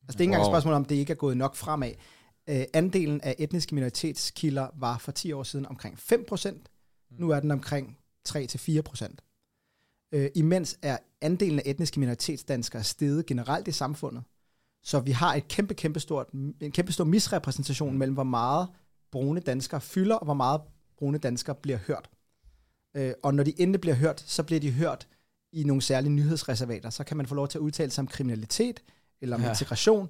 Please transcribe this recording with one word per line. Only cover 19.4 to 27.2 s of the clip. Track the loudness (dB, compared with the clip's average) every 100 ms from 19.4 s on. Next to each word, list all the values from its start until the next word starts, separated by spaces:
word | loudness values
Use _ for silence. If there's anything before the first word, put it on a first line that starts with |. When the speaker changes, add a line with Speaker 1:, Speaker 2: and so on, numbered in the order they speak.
Speaker 1:
danskere | 0 -2 -2 -6
fylder, | -2 0 2 2
og |
hvor | 2
meget | 2 2 2 -2 -20 _ _
brune | -2 0
danskere | 0 -2 -4 -6
bliver | -4 -4 -2
hørt. | -4 -4 _ _ _ -20 _ _ _ _ -4
Øh, | -4 0
og | 2
når | 4
de | 2 4
endelig | 4 4
bliver | 2 4
hørt, | 4 2 -6
så | -4
bliver | 0 0
de | 2
hørt | 0 0 -2 -10 _ _ _ _
i | -2
nogle | 2 2
særlige | 4 2 4
nyhedsreservater. | 4 4 2 0 -2 -2 -6 -8
Så | -8
kan | -6
man | -4